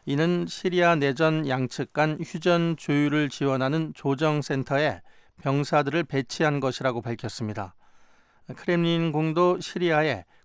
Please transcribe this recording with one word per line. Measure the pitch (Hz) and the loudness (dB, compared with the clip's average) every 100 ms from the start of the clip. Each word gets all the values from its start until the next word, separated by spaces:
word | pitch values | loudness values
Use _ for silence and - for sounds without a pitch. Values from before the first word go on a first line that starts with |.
| - | -4
이는 | 139 165 175 170 | 0 0 0 -4
시리아 | - 190 175 175 | -4 -2 2 4
내전 | 165 139 131 160 156 147 | 4 2 2 2 2 0
양측 | 127 127 - 131 | -2 -2 -4 -6
간 | - 151 151 | 0 0 0
휴전 | 165 160 180 175 170 160 | -6 -2 2 2 2 -2
조율을 | - 143 147 151 147 | 0 2 2 2 -2
지원하는 | - 139 135 131 156 160 | 0 0 0 0 -2 -4
조정센터에 | - 143 135 156 151 139 139 123 139 151 92 - - - _ | -4 -2 0 2 0 0 -2 0 0 0 -2 -10 -20 -20 _
병사들을 | 139 139 143 151 139 156 | -2 0 2 2 2 0
배치한 | 160 135 123 - 160 143 | -2 -2 -4 0 0 2
것이라고 | 135 123 131 120 | -2 -2 -2 -2
밝혔습니다. | 117 117 117 - 107 104 95 - - - - _ _ _ - | -4 -6 -6 -6 -6 -6 -8 -12 -20 -20 -20 _ _ _ -18
크렘린궁도 | 123 - 175 170 170 165 151 160 160 180 180 | -10 -2 2 2 2 0 0 0 2 2 2
시리아에 | - 185 175 156 156 107 - _ | -4 -2 0 2 2 -2 -8 _